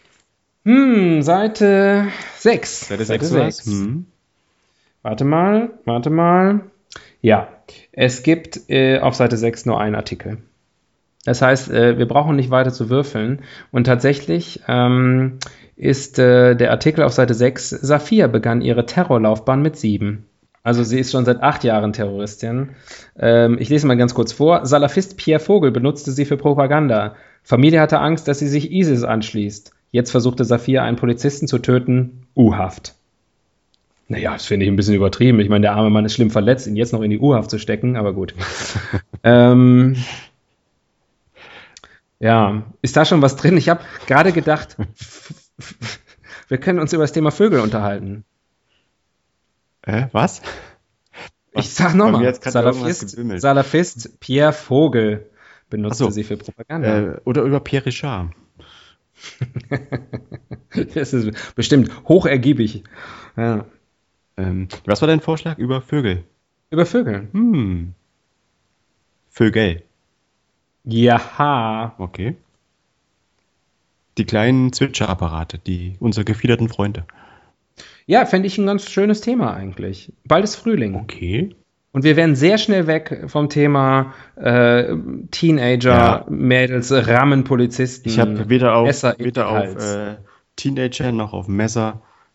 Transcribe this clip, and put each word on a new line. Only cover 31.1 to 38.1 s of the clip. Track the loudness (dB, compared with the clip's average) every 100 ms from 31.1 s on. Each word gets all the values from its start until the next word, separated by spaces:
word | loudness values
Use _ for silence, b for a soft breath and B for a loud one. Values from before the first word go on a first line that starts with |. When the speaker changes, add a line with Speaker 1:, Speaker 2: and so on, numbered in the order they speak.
| -2 -2 -4 -4
Speaker 1:
zu | -4
töten. | 2 0 2 0 0 -8 -8 4
U-Haft. | 4 4 -4 -8 -20 _ _ _ _ _ _ _ _ _ _ _ _
Naja, | -8 -6
das | -8 -4
finde | -2
ich | 0
ein | 0
bisschen | 2
übertrieben. | 2 0 2 4 4
Ich | 4
meine, | 2
der | 2
arme | 2 2
Mann | 2
ist | 2
schlimm | 0 0
verletzt, | 2 2 0 0
ihn | -4
jetzt | -2
noch | -2
in | -2
die | 0
U-Haft | 2 2 0
zu | -8
stecken, | -6 -4 -2 -2
aber | -4